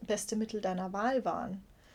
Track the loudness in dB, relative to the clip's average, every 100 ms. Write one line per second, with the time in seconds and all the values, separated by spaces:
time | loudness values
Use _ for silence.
0 | -2 0 0 0 0 0 0 0 -2 0
1 | 2 2 2 0 -2 -6 -10 -20 -20